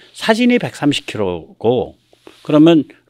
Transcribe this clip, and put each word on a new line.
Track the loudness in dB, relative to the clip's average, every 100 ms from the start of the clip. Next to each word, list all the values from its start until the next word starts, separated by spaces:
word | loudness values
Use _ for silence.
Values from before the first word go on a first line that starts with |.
| _
사진이 | -12 -4 0 0 0
백삼십 | -4 -6 -4 -4 -8
킬로고 | -6 -6 -6 -12 -6 -2 -2 -4 -12 _ _ -20 _
그러면 | -2 4 6 4 0 -12